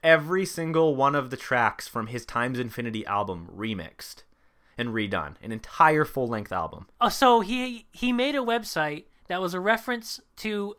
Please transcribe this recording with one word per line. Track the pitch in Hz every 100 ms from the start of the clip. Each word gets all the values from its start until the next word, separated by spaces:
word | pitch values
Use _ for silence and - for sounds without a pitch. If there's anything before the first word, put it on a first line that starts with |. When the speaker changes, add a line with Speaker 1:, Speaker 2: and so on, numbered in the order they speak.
Speaker 1:
Every | 160 160 151 185 185
single | - 165 160 160 135
one | 135 143
of | 127
the | 131
tracks | - 123 113 - -
from | 120 110
his | 120 -
Time's | 120 120 127
Infinity | 123 110 117 110 -
album | 101 101 90 85 90
remixed | 110 101 80 _ - - - _ _ _ _ -
and | 120
redone. | 113 104 98 73 76
An | -
entire | 110 - - 160 156 147
full-length | - 123 113 101
album. | 92 80 - - _
Speaker 2:
Oh, | 233
so | - 247 240
he, | 190 247 254 240 -
he | - 240
made | 240 262 285
a |
website | 240 233 220 165 151 151 - _ _
that | 180
was | 185 180
a |
reference | 190 220 233 240 226 - _ -
to | 220 208 202